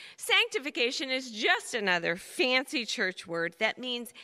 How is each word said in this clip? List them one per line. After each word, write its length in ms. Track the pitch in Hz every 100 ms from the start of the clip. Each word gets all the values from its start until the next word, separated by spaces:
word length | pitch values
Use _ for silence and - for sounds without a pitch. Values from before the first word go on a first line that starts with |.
| - -
Sanctification 920 | - 381 453 427 277 - 240 269 277
is 200 | 262 254
just 440 | 214 262 381 -
another 420 | 233 202 175 170 180
fancy 680 | - - 262 254 285 302
church 420 | 220 - 190 - -
word 300 | 165 170 175
that 200 | 220 -
means 340 | 247 240 233 -